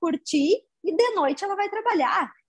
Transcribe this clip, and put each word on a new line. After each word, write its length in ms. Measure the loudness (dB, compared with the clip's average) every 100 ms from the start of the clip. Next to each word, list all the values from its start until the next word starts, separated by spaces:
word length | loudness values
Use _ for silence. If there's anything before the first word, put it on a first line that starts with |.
curtir 540 | -4 -4 -2 0 2 0 -2 _
e 140 | -2 2
de 140 | 2
noite 340 | 2 0 0
ela 100 | -4
vai 140 | -4 -4
trabalhar. 640 | -2 0 0 2 0 -2 -6